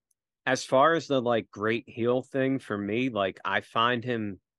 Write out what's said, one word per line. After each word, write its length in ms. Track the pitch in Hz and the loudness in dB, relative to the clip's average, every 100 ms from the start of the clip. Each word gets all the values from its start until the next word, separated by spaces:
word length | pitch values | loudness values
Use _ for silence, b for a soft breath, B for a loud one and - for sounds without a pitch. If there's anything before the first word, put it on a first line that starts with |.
| _ _ _ _ - | _ _ _ _ -2
as 200 | 127 - | -2 2
far 280 | 131 151 | 4 6
as 140 | 165 - | 4 0
the, 140 | 139 | 0
like, 280 | 120 117 92 | 2 0 -2
great 380 | - 107 117 - | -4 -2 -2 -4
heel 340 | - 117 127 | -4 0 0
thing 380 | 123 135 135 135 | -2 -2 0 -2
for 180 | - 104 | -4 -6
me, 320 | 101 110 131 | -2 -2 -2
like, 300 | 107 98 - - | 0 -2 -2 -4
I 160 | 101 | -4
find 420 | - 117 117 123 | -2 0 2 0
him 380 | 117 117 107 92 _ | -2 -4 -4 -10 _